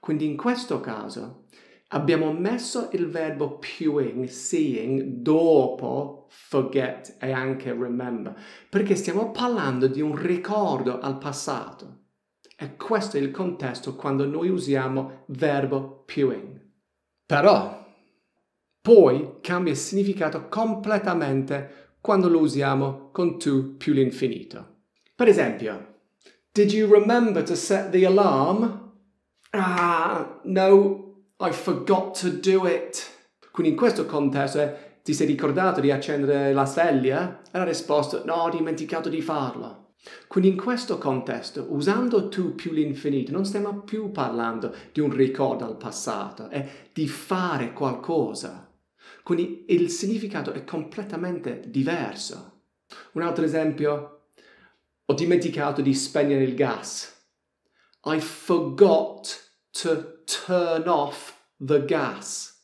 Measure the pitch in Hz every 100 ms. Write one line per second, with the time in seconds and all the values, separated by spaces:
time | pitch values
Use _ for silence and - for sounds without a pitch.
0 | - 151 151 143 240 247 - 143 - 110
1 | 107 107 113 131 _ _ _ _ _ 147
2 | 147 160 156 156 190 247 - 254 - 185
3 | 170 165 156 143 147 - - - 156 147
4 | 123 120 127 - - 165 147 117 117 135
5 | 135 120 123 156 165 151 131 127 123 127
6 | 143 - _ - - 143 135 135 127 127
7 | - - 131 131 131 131 131 117 123 120
8 | 123 117 101 - - - _ 196 196 202
9 | - 185 220 - 247 226 143 127 135 135
10 | 151 147 175 180 180 214 196 135 135 123
11 | 139 135 143 135 - 127 110 - - -
12 | _ _ _ _ _ _ 139 - - 220
13 | 196 147 139 - 185 175 131 123 - 127
14 | 147 135 139 156 170 185 131 135 131 135
15 | 135 - - 131 156 143 135 135 135 -
16 | - - 135 117 - - _ _ _ _
17 | _ _ _ 143 175 156 - - - _
18 | _ _ _ _ _ _ _ _ - 226
19 | 156 127 156 - - 180 180 135 - 196
20 | 202 190 156 156 - 214 226 196 202 208
21 | 196 170 143 135 135 143 139 - - _
22 | - 202 180 165 151 131 139 135 139 135
23 | - - 180 - 147 135 135 - - 135
24 | 127 - 131 113 - - - _ _ _
25 | _ _ 233 190 123 101 110 95 - -
26 | _ _ - _ _ - 202 214 214 208
27 | 214 240 226 180 147 170 - 190 - 185
28 | 185 190 196 135 143 196 233 - - -
29 | _ _ _ _ _ 208 185 180 175 170
30 | 165 185 151 - - 185 190 196 202 196
31 | - - _ _ 185 - - 147 135 190
32 | 190 - 180 147 185 190 180 165 - -
33 | - - _ _ - - 170 151 233 -
34 | - 151 143 139 139 147 147 - - _
35 | - 151 147 143 151 139 185 175 139 135
36 | 147 147 139 139 139 139 139 139 170 139
37 | 127 143 180 - - 180 180 160 - 151
38 | 139 - - 170 170 165 160 160 151 165
39 | 160 160 156 156 131 120 113 - _ _
40 | - - _ - 185 185 247 240 - -
41 | 147 131 - 117 - - 120 143 160 220
42 | 247 226 196 - 175 - 175 156 147 135
43 | 147 139 131 180 196 208 202 202 - 220
44 | 208 202 123 117 117 113 113 - - -
45 | 147 127 131 135 135 120 117 107 117 -
46 | - 107 101 - - 147 139 - - -
47 | 147 - - 185 180 147 117 - 139 127
48 | - 165 113 107 - - - _ _ _
49 | - - - 170 175 - - 170 170 -
50 | 196 226 208 165 143 139 - 165 156 -
51 | 202 165 180 175 - 120 - 135 131 170
52 | 113 101 - - - _ _ _ _ -
53 | - 156 170 - 156 160 156 139 147 147
54 | 143 - _ _ - _ _ _ _ _
55 | - 139 165 175 165 151 143 143 135 135
56 | - 156 143 139 131 123 135 107 - -
57 | - - _ _ _ _ _ _ _ _
58 | - 156 156 - - 170 147 135 196 160
59 | - - - - - _ _ - 170 156
60 | - - - - - 180 175 160 165 160
61 | 143 - - - _ _ 135 147 135 160
62 | 131 98 - - - _